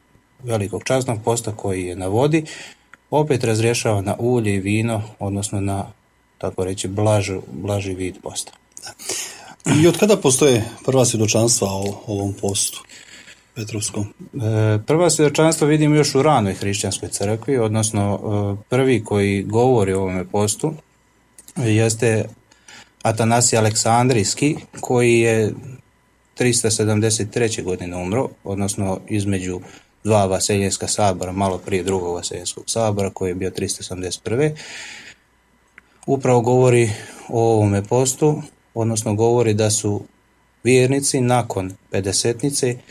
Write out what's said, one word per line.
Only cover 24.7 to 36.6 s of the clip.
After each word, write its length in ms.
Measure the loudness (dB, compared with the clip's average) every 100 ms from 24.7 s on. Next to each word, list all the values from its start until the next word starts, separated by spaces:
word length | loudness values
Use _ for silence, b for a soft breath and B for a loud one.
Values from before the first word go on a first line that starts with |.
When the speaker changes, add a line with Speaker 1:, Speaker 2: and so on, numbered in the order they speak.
| -14
Speaker 1:
koji 400 | -2 2 4 4
je 320 | 4 2 0 -4 -14 -18 _ _ _ _ _
tristo 360 | -2 0 2 0
sedamdeset 600 | 0 2 2 2 0 -4
treće 320 | 0 -2 -2
godine 340 | -6 -6 -6 -6
umro, 320 | -4 -2 -4 -8
odnosno 560 | -8 -4 -4 -4 -4 -4 -4
između 520 | -4 -2 -4 -4 -8 B B B _
dva 220 | 2 2 4
vaseljenska 600 | 0 0 0 0 -2 -4
sabora, 440 | 0 0 0 -4
malo 260 | -2 -2 -2
prije 240 | -4 -4
drugog 320 | -2 -2 -2
vaseljenskog 500 | -6 -6 -8 -10 -12 -6
sabora, 440 | -2 0 0 -4
koji 200 | -4 -4
je 40 |
bio 160 | -4 -6
tristo 320 | -4 -6 -6
sedamdeset 400 | -10 -8 -8 -8
prve. 300 | -4 0 0 -2 B B B B B B B _ _ _ _ -20 _ _ -4
Upravo 340 | 0 4 4
govori 500 | 4 4